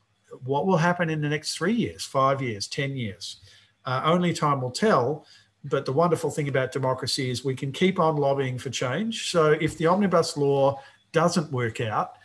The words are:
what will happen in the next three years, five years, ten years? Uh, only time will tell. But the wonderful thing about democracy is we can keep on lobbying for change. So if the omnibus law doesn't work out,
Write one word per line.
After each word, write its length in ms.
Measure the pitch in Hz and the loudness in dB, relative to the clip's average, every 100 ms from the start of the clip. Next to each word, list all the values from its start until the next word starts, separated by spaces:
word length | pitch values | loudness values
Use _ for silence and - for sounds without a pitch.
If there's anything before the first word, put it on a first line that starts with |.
| _ _ _ - | _ _ _ -12
what 220 | 127 156 190 | -4 0 2
will 100 | 180 | 4
happen 320 | 175 175 165 | 4 2 -2
in 140 | 156 | -2
the 80 | 147 | -2
next 260 | 151 - - | -4 -6 -4
three 160 | 165 | -2
years, 320 | 233 123 82 | 0 -2 -6
five 380 | - 135 135 135 | -6 0 2 2
years, 240 | 131 101 - | -2 -6 -6
ten 300 | - 139 135 | -4 -4 -4
years? 400 | 110 - - - - - _ _ 131 | -6 -8 -14 -16 -20 -20 _ _ -4
Uh, 160 | 127 | -2
only 300 | 156 175 175 | 2 2 2
time 260 | 160 151 139 | 2 0 0
will 100 | 127 | -2
tell. 540 | - 214 156 120 156 - - _ _ | 0 2 4 2 -2 -10 -20 _ _
But 220 | 143 143 135 | -6 -4 -2
the 60 | |
wonderful 380 | 135 175 160 151 | 2 2 2 -2
thing 180 | 160 143 | -4 -2
about 240 | 135 127 | 0 -2
democracy 580 | 143 131 131 120 - 127 | -2 -2 -2 -2 -4 -4
is 140 | 120 | -4
we 100 | 139 | -4
can 180 | 127 139 | -4 -6
keep 260 | 131 185 185 | 0 0 4
on 180 | 160 147 | 2 2
lobbying 420 | 139 139 131 127 | 2 0 -2 -4
for 100 | 131 | -8
change. 600 | - 131 147 226 226 - | -4 -4 -2 -4 -6 -2
So 220 | 175 156 | 2 4
if 240 | 156 156 - | 4 0 0
the 80 | 165 | 2
omnibus 500 | 190 196 170 160 - | 4 4 2 2 0
law 440 | 143 139 139 135 - _ _ | 2 4 2 2 -6 _ _
doesn't 400 | 160 170 180 151 | 2 2 2 -2
work 280 | 131 120 - | -2 -2 -4
out, 360 | 110 117 - - | -4 -2 -4 -8